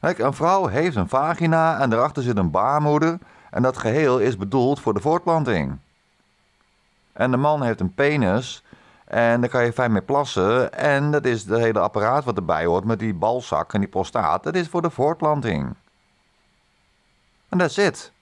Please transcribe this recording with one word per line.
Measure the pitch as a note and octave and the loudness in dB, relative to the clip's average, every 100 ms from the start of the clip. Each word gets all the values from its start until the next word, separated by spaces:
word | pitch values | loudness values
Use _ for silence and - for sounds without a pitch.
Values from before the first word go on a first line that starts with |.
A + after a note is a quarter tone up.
Kijk, | D#3 F3+ | -2 0
een | A#2+ | -2
vrouw | C#3 E3 F#3+ F3 | 0 0 2 0
heeft | G#2+ E3+ B2+ | 0 0 0
een | F2 | 0
vagina | C3 D3 E3+ E3+ E3 D#3+ D#3+ | 0 0 0 2 2 2 2
en | C3 | 0
daarachter | A2+ C#3 C#3+ | 2 0 -2
zit | B2 A2 | -2 0
een | F2 | 0
baarmoeder. | D#2+ A2 D3 D3 D3 D#3+ E3+ - - - | 0 0 2 2 2 2 -2 -10 -20 -10
En | - | 0
dat | B2 - | 0 0
geheel | - B2 D3+ B2+ | 0 2 2 4
is | A2 A2 | 2 0
bedoeld | G2+ A2 B2 C#3 | -2 0 2 0
voor | - | 0
de | G2+ | -2
voortplanting. | G#2 E3 F3 E3 C3+ G2 C#2 C#2 _ _ _ _ _ _ _ _ _ _ _ _ _ | 0 0 0 0 2 0 -2 -6 _ _ _ _ _ _ _ _ _ _ _ _ _
En | - B2+ | -4 -2
de | B2+ | 0
man | D3 D3+ | 0 0
heeft | B2 A2 | -2 -2
een | F#2 | -4
penis | - C#3+ D3+ G#2+ G2+ B2 - _ - _ _ | 0 0 2 2 0 -2 -12 _ -20 _ _
en | _ - A#2 A#2 | _ 0 2 2
daar | A#2+ | 0
kan | B2+ | 0
je | A#2+ | 0
fijn | A#2 B2 | 0 0
mee | G#2+ | 0
plassen. | F#2 C#3 C#3+ - F#2+ A#2+ B2 | 0 -2 0 0 2 2 0
En | - D3 C#3 D3 | -2 0 0 0
dat | D3 | 0
is | C#3 A2+ | 0 -2
het | G2+ A2 | -2 0
hele | A#2 G#2+ | 2 2
apparaat | F2+ - G#2+ C3+ | 0 0 0 0
wat | C3 G#2 | -2 -4
erbij | E2+ D#2+ | -2 0
hoort | E2+ E2+ | 2 0
met | G2 A2+ | 0 -2
die | A2 | -2
balzak | F#2 G2+ B2 A#2 D2+ E2+ | -2 -2 -2 -2 -4 -2
en | G#2+ | -2
die | G2 | -2
prostaat. | - F#2 - D#2+ F2 | -4 -4 -2 -2 -2
Dat | - | -2
is | F#3 E3 | -4 -4
voor | F3 | -4
de | E3 | -4
voortplanting. | - C#3+ E3 D#3 D3+ A#2+ D#2+ C2+ - _ _ _ _ _ _ _ _ _ _ _ _ _ _ _ _ _ | -2 -2 0 -2 0 -2 -4 -4 -10 _ _ _ _ _ _ _ _ _ _ _ _ _ _ _ _ _
En | F3+ | 0
that's | E3+ - | 0 2
it. | G3+ - - _ | 0 0 -12 _